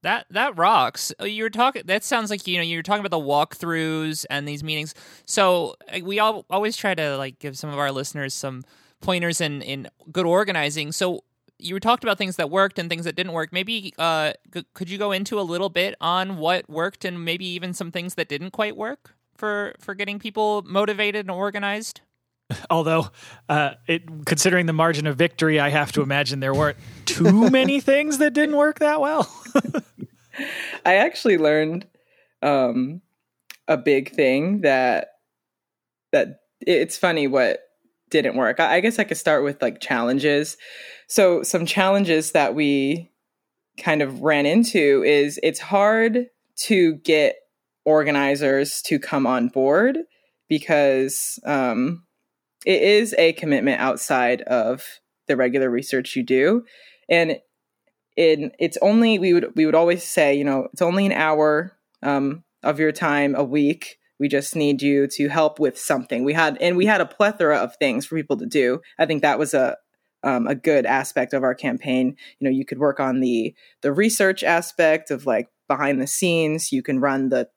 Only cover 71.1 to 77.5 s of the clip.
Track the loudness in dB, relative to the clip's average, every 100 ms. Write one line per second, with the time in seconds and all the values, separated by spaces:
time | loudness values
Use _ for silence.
71.1 | -4 -2 0 -2 -2 -4 -4 -2 0 0
72.1 | -2 -20 _ -2 -2 -4 -2 -2 0 -2
73.1 | 0 0 0 -2 -8 _ _ -4 2 0
74.1 | 2 0 2 0 0 -2 2 2 2 -2
75.1 | -6 0 -2 -2 _ _ -2 0 -2 -2
76.1 | -2 0 0 0 -2 -4 -4 -2 0 0
77.1 | 0 0 0 -2